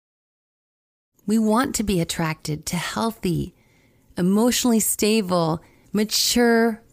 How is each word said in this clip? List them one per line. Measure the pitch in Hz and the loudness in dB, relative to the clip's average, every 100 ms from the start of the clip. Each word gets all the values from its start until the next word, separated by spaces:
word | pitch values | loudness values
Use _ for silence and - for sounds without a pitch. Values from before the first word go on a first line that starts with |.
| _ _ _ _ _ _ _ _ _ _ _ _ - | _ _ _ _ _ _ _ _ _ _ _ _ -2
We | 220 | 0
want | 214 220 - | 2 2 0
to | - | -2
be | 214 180 | -2 0
attracted | 165 - 165 160 - 151 | -2 -2 -4 -4 -8 -8
to | - 170 | -6 -8
healthy, | - 214 226 - 190 151 135 _ _ _ _ _ _ - | -6 -4 -4 -4 -4 -2 -4 _ _ _ _ _ _ -2
emotionally | 180 202 247 226 247 226 | 2 4 2 2 2 2
stable, | - - 208 220 180 180 160 160 - _ _ | 0 0 2 2 2 0 0 -2 -8 _ _
mature | 202 214 - - 240 240 233 226 214 _ | -4 -2 -2 0 2 4 4 2 -2 _